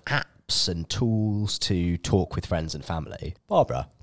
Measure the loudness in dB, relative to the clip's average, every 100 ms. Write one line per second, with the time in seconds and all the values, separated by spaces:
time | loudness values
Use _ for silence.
0 | -2 -4 -4 _ -2 0 0 -2 -4 0
1 | 2 2 2 0 -2 -2 0 2 2 0
2 | 2 2 2 -4 -2 -2 -2 -6 -6 -6
3 | -6 -8 -10 -10 0 2 4 0 -6 -12